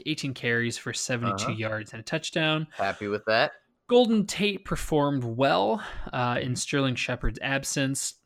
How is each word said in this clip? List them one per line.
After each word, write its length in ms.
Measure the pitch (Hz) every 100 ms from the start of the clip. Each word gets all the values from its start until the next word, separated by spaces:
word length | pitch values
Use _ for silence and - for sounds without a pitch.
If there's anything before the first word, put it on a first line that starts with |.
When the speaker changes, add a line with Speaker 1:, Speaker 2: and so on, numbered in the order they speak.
| -
Speaker 1:
Eighteen 280 | 151 147
carries 440 | 127 123 117 117 -
for 160 | 127
seventy-two 540 | - - 123 117 98 123
Speaker 2:
Uh-huh. 40 |
Speaker 1:
yards 380 | 113 110 110 107
and 80 | 113
a 40 |
touchdown. 640 | - 160 - 170 156 156 156
Speaker 2:
Happy 360 | - 98 98 104
with 180 | 104 -
that. 260 | 113 147 - _ _ -
Speaker 1:
Golden 380 | 247 233 220 185
Tate 380 | - 208 190 -
performed 580 | 160 - 156 143 139
well, 600 | 120 117 135 170 202 220 - - -
uh, 240 | 131 123 127
in 100 | 135
Speaker 2:
Mm-hmm. 60 | 123
Speaker 1:
Sterling 400 | - 143 135 120
Shepard's 440 | - 123 113 110
absence. 760 | 135 139 135 143 135 139 - -